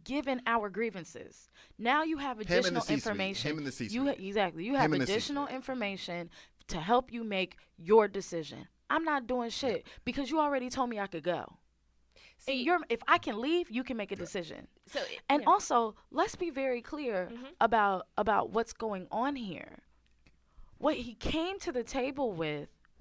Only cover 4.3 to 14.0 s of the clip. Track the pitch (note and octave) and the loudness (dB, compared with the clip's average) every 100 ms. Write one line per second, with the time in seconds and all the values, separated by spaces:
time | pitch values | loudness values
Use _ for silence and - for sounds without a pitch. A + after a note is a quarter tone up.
4.3 | G3+ F#3+ D#3+ G3 C4+ - D3 C3 G#3 - | 0 0 -2 -2 2 4 2 2 0 0
5.3 | C#4+ C#4+ C4 C4+ B3+ G#3 F#3+ - F3 E3+ | -4 -4 -6 -6 -4 -4 -6 -6 -8 -8
6.3 | - - _ - F3 D#3+ A#3+ B3+ A#3 A3+ | -14 -20 _ -10 -6 2 2 2 -4 -4
7.3 | G3 F3 - - - E3 A3 G#3 G3 F#3 | -2 -2 -6 -20 -10 6 8 8 2 -6
8.3 | E3+ D3+ - D3+ _ - D#4 E4 C#4+ A3+ | -6 -6 -10 -16 _ -2 0 2 0 0
9.3 | B3 A#3 - C4+ F#3+ - - - B3+ C4 | -2 -2 -2 -2 -2 -4 -10 -6 -4 0
10.3 | D#4 D4 C#4 B3+ B3+ B3 A3 G3 E3 D#3 | 2 2 2 -2 -2 -2 -2 -4 -4 -2
11.3 | E3 F#2+ - _ _ _ _ _ - - | -2 -4 -12 _ _ _ _ _ -20 -20
12.3 | - - C4+ B3 F4 - A#3 - E4+ D#4+ | -10 -4 -2 2 2 2 -2 2 2 2
13.3 | G#3+ C4 E4+ F4 A3+ B3+ A#3 | -2 0 0 0 -4 -4 -4